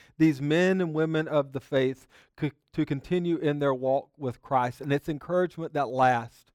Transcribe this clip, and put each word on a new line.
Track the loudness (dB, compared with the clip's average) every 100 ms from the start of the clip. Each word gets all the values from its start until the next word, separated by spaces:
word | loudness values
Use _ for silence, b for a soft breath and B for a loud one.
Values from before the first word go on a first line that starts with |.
| b 2
these | 2 2
men | 0 2 2 2
and | -2
women | -2 0 -2 0
of | 0 0
the | -6
faith | -2 0 0 -2 -12 b b -6
co-, | -6 -6 _
to | -6 -4
continue | -4 -2 -2 0 0
in | 0 0
their | 0
walk | 0 0 -2 -4 _
with | -8 -8
Christ. | -2 0 0 -4
And | -2
it's | -2 -2
encouragement | -8 -2 0 0 -4 -6
that | -4 -2
lasts | 2 4 4 -2 -14 _